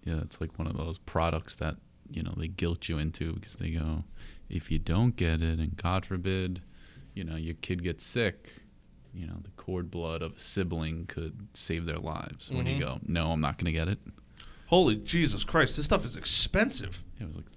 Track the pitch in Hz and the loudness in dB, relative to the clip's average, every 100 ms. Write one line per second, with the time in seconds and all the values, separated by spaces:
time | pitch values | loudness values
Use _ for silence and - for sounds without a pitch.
0 | - 80 82 - 82 - 80 - 82 - | -2 -2 -2 -4 -6 -2 -4 -2 -4 -6
1 | - 82 85 82 - - 78 - - - | -2 2 4 2 -2 -4 -4 -4 -10 -20
2 | - - 85 85 82 90 85 85 - 78 | -8 -4 -4 -2 -4 0 2 2 0 0
3 | 80 - 82 82 - - 82 80 78 78 | 0 0 -4 -4 -8 -6 -2 0 0 -2
4 | - - - - - 90 - 76 - 85 | -4 -10 -12 -12 -6 -6 0 2 4 6
5 | 120 117 85 80 82 82 82 82 87 92 | 6 4 4 4 4 2 0 0 0 0
6 | - 92 92 92 92 90 - - - - | 0 -2 0 0 0 -4 -8 -18 -20 -20
7 | - - 85 80 80 80 - 110 87 80 | -14 -8 -4 -4 -4 -4 -2 -2 0 -2
8 | - 120 107 - - - - - - - | -2 2 2 0 -10 -20 -20 -20 -20 -20
9 | - 90 85 85 95 - - 92 85 87 | -14 -10 -8 -8 -10 -12 -4 -4 -4 -4
10 | 82 82 82 - - 98 90 82 80 82 | -4 -4 -4 -6 -4 0 0 0 -2 -2
11 | 87 - 80 - 98 - - 82 85 78 | -4 -6 -6 -8 -10 -8 -4 -2 -2 -4
12 | 78 82 - - - - 123 135 65 65 | -4 -6 -8 -12 -4 0 0 0 0 -4
13 | - 85 80 82 71 - 85 80 82 - | 0 2 2 2 2 2 2 2 2 0
14 | - - - - - - - 175 160 107 | -4 -16 -20 -18 -18 -18 4 6 6 4
15 | - 170 156 104 - 170 135 - 147 202 | 2 4 4 2 4 4 4 2 4 4
16 | 120 - - - - 190 233 - 90 87 | 2 -2 0 2 4 4 4 0 -6 -8
17 | - - 90 82 82 | -10 -8 -8 -8 -12